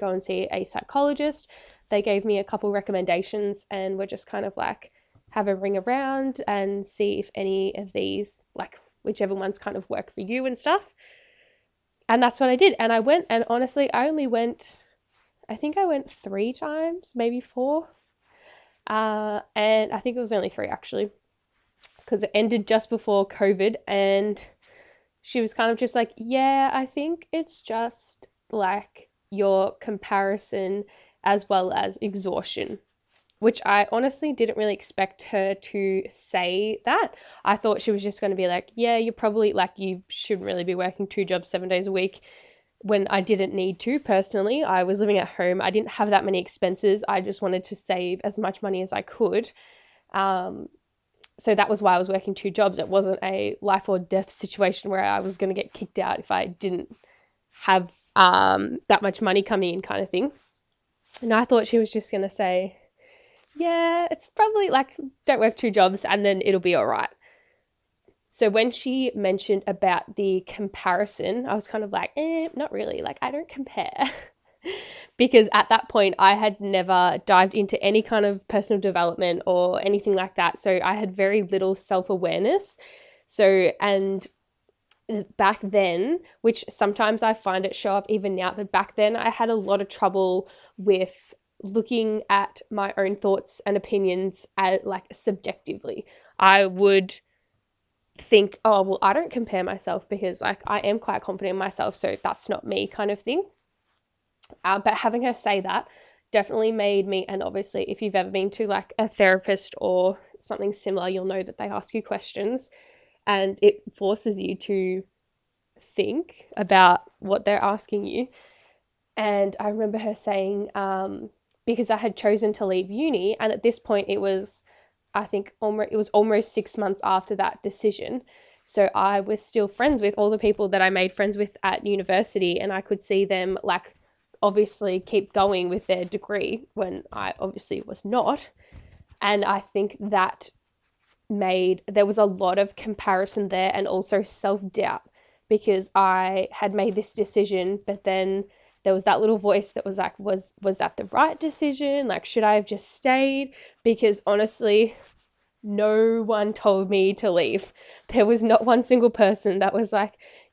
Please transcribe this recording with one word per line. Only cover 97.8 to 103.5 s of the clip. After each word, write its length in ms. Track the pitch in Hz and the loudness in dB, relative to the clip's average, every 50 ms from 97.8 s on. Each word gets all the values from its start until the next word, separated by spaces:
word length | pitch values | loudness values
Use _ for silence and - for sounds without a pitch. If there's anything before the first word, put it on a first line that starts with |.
| _ _ _ _ _ _ _ - | _ _ _ _ _ _ _ -20
think, 420 | - - 240 208 202 202 - - - | 0 4 6 6 6 4 0 0 2
"Oh, 180 | 226 214 196 190 | 2 4 4 2
well, 160 | 190 190 - | 0 0 2
I 120 | - 196 202 | 2 2 2
don't 180 | 302 339 - | 2 0 -4
compare 320 | - 247 226 - - 185 185 | -4 -6 -6 -4 -4 -4 -4
myself 440 | 185 190 190 - - 175 - - - | -4 -6 -8 -6 -6 -6 -6 -6 -8
because, 340 | 208 196 202 185 180 - | -8 -6 -4 -4 -4 -4
like, 200 | - - 202 - - - | -4 -4 -4 -4 -4 -4
I 120 | 208 208 | -4 -2
am 200 | - - 208 226 | 0 0 -2 -2
quite 220 | - - 196 - | -2 -4 -4 -4
confident 340 | - - 190 190 202 190 185 | -4 -6 -8 -6 -4 -4 -4
in 20 | 190 | -4
myself, 380 | 185 196 - - - 214 - | -4 -6 -4 -4 -4 -4 -4
so 220 | - - - - - - | -4 -4 -4 -4 -4 -4
that's 260 | - 175 - - - | -4 -4 -4 -6 -6
not 180 | 208 - - - | -6 -6 -6 -4
me," 200 | 202 196 202 202 | -4 -4 -4 -4
kind 240 | - - 208 202 | -4 -4 -4 -4
of 80 | 202 202 | -4 -4
thing. 240 | - 226 269 339 392 - | -4 -4 -4 -4 -4 -6